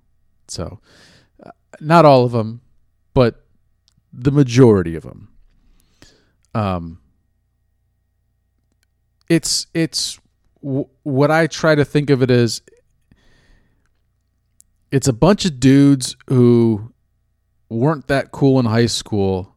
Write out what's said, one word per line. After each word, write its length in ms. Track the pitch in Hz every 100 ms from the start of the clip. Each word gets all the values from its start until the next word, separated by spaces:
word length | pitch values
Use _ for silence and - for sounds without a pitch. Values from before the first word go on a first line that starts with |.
| _ _ _ _ -
So, 320 | - 80 82 _ _ _ _ _ _ -
uh, 60 | - _ -
not 240 | 151 165
all 200 | 151 131
of 100 | 123
'em, 260 | 120 110 117 _ _ _ _ _
but 320 | 131 117 - _ _ _ _ _ _ _
the 200 | - 131
majority 640 | 143 127 120 123 101 82 80
of 100 | -
'em. 220 | - 104 _ _ _ _ _ _ _ - _ _ _ _ 113
Um, 420 | 101 90 85 85 _ _ _ _ _ _ _ _ _ _ _ _ _ _ _ _ _ _ _ _ _ _ -
it's, 400 | 165 - - -
it's 440 | 165 160 - - - _ _ _ _
w-, 280 | 143 135 - _
what 260 | 151 131 147
I 160 | 160 160
try 300 | - 160 151
to 80 |
think 260 | 139 147 143
of 100 | 127
it 120 | 127
as, 300 | 123 117 - - _ _ _ _ _ _ _ _ _ _ _ _ _ _ _ _ _ _ _ _ _ _
it's 160 | 139 139
a 60 |
bunch 320 | 113 160 208
of 160 | 185 127
dudes 560 | 131 139 139 135 123 - -
who 640 | 131 120 120 117 104 113 _ _ _ _ _ _ _ -
weren't 400 | 113 143 151 -
that 240 | 139 -
cool 260 | - 139 131
in 80 | 117
high 200 | 113 120
school 680 | - - 104 98 92 92